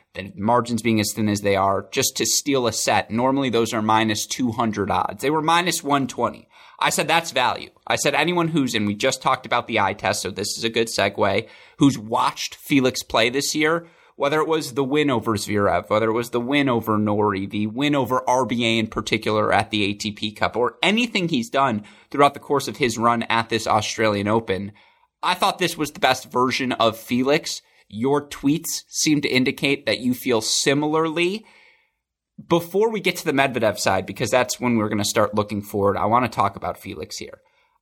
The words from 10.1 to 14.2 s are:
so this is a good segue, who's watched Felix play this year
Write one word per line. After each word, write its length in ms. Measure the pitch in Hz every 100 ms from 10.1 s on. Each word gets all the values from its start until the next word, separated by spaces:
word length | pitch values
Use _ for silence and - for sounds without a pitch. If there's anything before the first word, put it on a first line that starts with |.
| 104
so 80 | 92
this 260 | 101 104 -
is 60 |
a 60 | 113
good 180 | 117 113
segue, 600 | - 101 - 101 101 - - - -
who's 200 | 139 113
watched 580 | 107 120 123 - - -
Felix 480 | - 143 127 123
play 260 | - 127 120
this 240 | 135 139 151
year 320 | 151 165 170 _ _ -